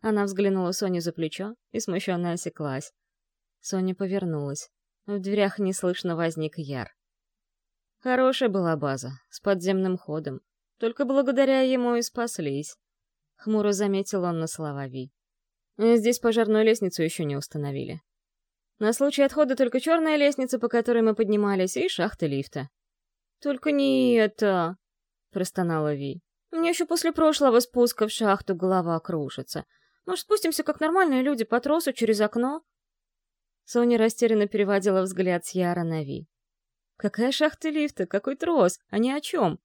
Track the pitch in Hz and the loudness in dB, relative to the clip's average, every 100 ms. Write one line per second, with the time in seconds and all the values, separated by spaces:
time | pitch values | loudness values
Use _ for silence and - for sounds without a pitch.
0 | 220 214 202 196 202 190 180 185 196 180 | 0 0 0 0 2 2 0 -2 -2 -2
1 | 170 165 160 - 196 233 _ 214 220 180 | -2 -4 -6 -6 -10 -12 _ -8 -4 -4
2 | - 180 175 165 - - 151 131 - _ | -2 -2 -2 -4 -6 -6 -6 -6 -8 _
3 | _ _ _ _ _ _ - 190 185 185 | _ _ _ _ _ _ -6 -2 -2 -2
4 | 196 196 185 156 143 143 - _ _ _ | -4 -4 -2 -4 -6 -8 -12 _ _ _
5 | - 202 190 202 202 196 196 190 180 180 | -8 -8 -2 0 0 0 -2 0 -2 -2
6 | 185 165 165 160 156 156 143 135 110 _ | -4 -2 -2 -2 -6 -6 -8 -8 -8 _
7 | _ _ _ _ _ _ _ _ _ _ | _ _ _ _ _ _ _ _ _ _
8 | 254 254 254 262 254 190 170 160 143 135 | -2 2 2 2 0 0 0 0 -2 -4
9 | 131 135 _ - - 190 175 190 190 185 | -6 -12 _ -8 0 0 2 0 0 -2
10 | - 151 151 131 _ _ _ _ 226 233 | -6 -8 -6 -12 _ _ _ _ -6 -2
11 | 269 269 262 262 269 262 262 262 240 240 | 0 2 2 2 4 4 2 2 0 0
12 | 233 - 240 - 151 139 151 - _ _ | -2 -6 -6 -4 -4 -4 -8 -14 _ _
13 | _ _ _ _ - 214 208 196 202 196 | _ _ _ _ -2 0 0 0 0 0
14 | 196 202 175 170 160 - 156 139 139 131 | -2 -2 -2 -2 -4 -6 -8 -6 -8 -10
15 | 131 _ _ _ _ _ _ - 226 233 | -12 _ _ _ _ _ _ 0 4 4
16 | 214 240 240 226 220 214 220 226 190 - | 4 2 2 2 4 4 4 4 0 -2
17 | 160 - 156 143 147 156 143 135 131 165 | -4 -2 -4 -4 -6 -8 -6 -6 -8 -12
18 | _ _ _ _ _ _ _ _ 214 240 | _ _ _ _ _ _ _ _ -2 2
19 | 277 285 277 302 302 262 254 262 302 330 | 0 2 2 4 0 2 0 0 0 2
20 | 320 302 285 285 262 254 240 240 233 233 | 2 4 2 2 -2 -2 0 0 2 2
21 | 226 214 214 208 208 196 185 - 359 - | 2 2 2 2 2 2 0 0 -4 -2
22 | 185 - 160 139 139 - 139 _ _ _ | -4 -2 -2 -2 -4 -8 -10 _ _ _
23 | _ _ _ _ 285 262 311 285 277 262 | _ _ _ _ -6 -4 0 0 2 4
24 | 254 233 214 - 214 185 165 185 _ _ | 4 4 2 2 0 2 0 -4 _ _
25 | _ _ _ - 180 - 175 160 151 143 | _ _ _ -6 -4 -2 -2 0 0 -2
26 | 139 135 _ _ _ 330 330 339 339 339 | -6 -10 _ _ _ -2 -2 0 -2 0
27 | 330 320 320 302 285 233 240 - 240 - | 0 2 2 4 4 4 2 2 2 2
28 | 214 - 220 196 - 180 185 185 165 165 | -2 0 2 0 0 -2 0 0 0 -2
29 | - 170 139 - - - - _ _ _ | -2 -6 -6 -8 -10 -10 -12 _ _ _
30 | - 370 - 415 339 - 302 302 311 359 | -8 -8 0 0 0 -2 -4 -2 0 2
31 | 359 254 254 277 220 240 254 311 330 254 | 4 4 2 0 0 0 2 0 0 -2
32 | 226 214 214 226 247 302 _ _ _ _ | 0 2 0 0 -2 -4 _ _ _ _
33 | _ _ _ _ _ _ _ 240 240 240 | _ _ _ _ _ _ _ 2 4 4
34 | 220 226 240 220 202 208 196 202 190 190 | 2 2 2 4 2 0 2 2 2 2
35 | 190 185 185 175 - 180 175 175 170 160 | 0 0 0 0 -2 -2 0 0 -2 -2
36 | 139 135 160 _ _ _ _ _ _ _ | -4 -8 -12 _ _ _ _ _ _ _
37 | 208 - 240 269 302 - 320 302 294 - | -6 -2 -2 2 0 0 -6 -2 -4 -4
38 | 185 196 233 277 339 330 180 - _ 202 | -4 -2 -4 -6 -2 2 2 2 _ -2
39 | 240 277 302 359 196 - | -2 -2 -6 -2 0 -2